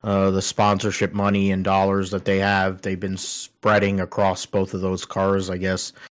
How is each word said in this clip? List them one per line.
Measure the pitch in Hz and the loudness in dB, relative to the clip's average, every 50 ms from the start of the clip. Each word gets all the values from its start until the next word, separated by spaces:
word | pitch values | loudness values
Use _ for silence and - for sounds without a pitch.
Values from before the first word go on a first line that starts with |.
Uh, | - 107 98 98 95 98 | -4 0 2 2 2 2
the | 95 95 | 2 0
sponsorship | - - - - 107 104 101 95 107 104 - - 101 90 | -2 -2 0 2 4 4 4 2 0 -2 -2 -2 -2 -2
money | - 101 101 101 101 101 98 98 | 0 0 0 2 2 2 2 2
and | 95 95 | 0 0
dollars | 90 95 95 98 95 98 98 98 95 92 | 0 0 2 2 2 2 2 0 -2 -2
that | 101 92 - | -4 -4 -2
they | 101 98 95 | 0 0 2
have, | 98 101 101 98 95 95 92 95 | 2 2 2 2 2 0 -2 -4
they've | - 98 95 90 | -6 -6 -6 -4
been | 101 95 95 90 | -6 -6 -6 -6
spreading | - - - - - - _ _ - 107 107 101 101 98 98 95 | -6 -8 -8 -10 -10 -14 _ _ 2 4 4 4 4 2 0 0
across | 90 - - - 101 95 90 - - | -2 -2 -2 0 0 0 0 -2 -6
both | - - 101 95 - | -4 -2 -2 -2 -2
of | - 92 | -4 -4
those | 95 92 92 90 - | -2 -2 -2 -4 -6
cars. | - - 98 98 98 98 98 92 95 | -6 -2 0 2 2 2 0 0 -4
I | 92 90 | -4 -4
guess | 92 95 92 90 - - - - - - _ | -2 -2 -2 -2 -4 -6 -10 -16 -20 -20 _